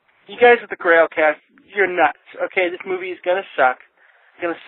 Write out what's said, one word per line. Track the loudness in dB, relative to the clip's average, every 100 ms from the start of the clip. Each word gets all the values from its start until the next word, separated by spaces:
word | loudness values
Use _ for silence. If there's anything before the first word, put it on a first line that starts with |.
| _ _ -20
you | 2
guys | 4 4
with | 0
the | -6
Grailcast, | 2 2 2 0 -2 -2 _ _ _
you're | -4 -2
nuts. | 0 -2 -2 _ -10 -6
Okay, | -4 -4
this | -6
movie | -10 -10 -10
is | -8
gonna | -4 -4 -6 -2
suck. | -2 -2 _ _ _ _ _
It's | _
gonna | -10 -10